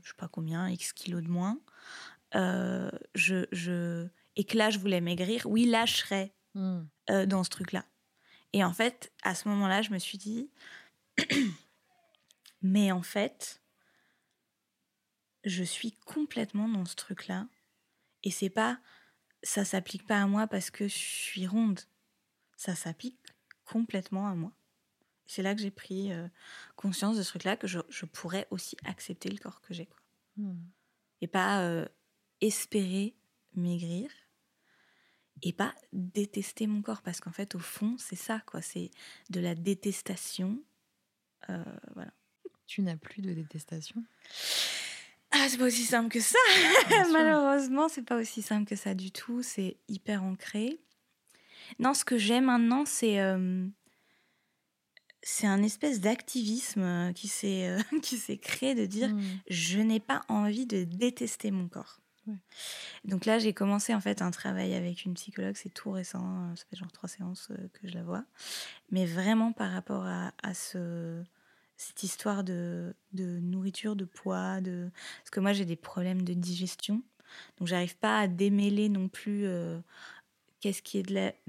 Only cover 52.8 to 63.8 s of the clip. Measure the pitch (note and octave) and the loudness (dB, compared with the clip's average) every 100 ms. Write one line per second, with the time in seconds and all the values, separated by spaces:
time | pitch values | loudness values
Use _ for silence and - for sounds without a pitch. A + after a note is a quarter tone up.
52.8 | D4 - A3+ G3+ F#3+ F#3 F#3 F#3 F#3 - | 2 2 4 6 4 4 2 0 -2 -6
53.8 | _ _ _ _ _ _ _ _ _ _ | _ _ _ _ _ _ _ _ _ _
54.8 | _ - _ _ - - G#3 G3 G#3 - | _ -20 _ _ -6 0 4 4 4 2
55.8 | D4+ A3+ G3+ B3+ - C4 G#3+ A#3 - G#3 | 0 2 2 2 -2 -2 0 0 -2 0
56.8 | F3+ F3 F3+ F3+ G3+ - G3+ F#3+ F3+ F#3+ | 0 2 0 -2 -6 -4 -2 0 0 0
57.8 | - D4+ - A#3 - G3+ - - C4 A#3+ | 0 -2 -2 -6 -6 -8 -6 -2 0 2
58.8 | G3 G#3 A#3 G#3 G3 F#3+ - E3+ E3 G3 | 0 0 0 0 -2 -4 -4 -2 0 2
59.8 | A3 A3 - C4+ - G#3+ G#3 G#3+ B3 G3 | 4 2 0 -2 0 2 2 0 0 0
60.8 | F3 F3+ B3 B3 A#3 - G#3+ F#3+ F3 - | -2 2 0 2 -4 -4 -2 -2 -2 -6
61.8 | - - _ _ G#3+ G3 - - - - | -14 -16 _ _ -10 -10 -12 -14 -12 -10
62.8 | - - G3 F#3+ A3 A3+ A3 - G3 G3+ | -12 -10 -4 0 2 4 2 2 2 2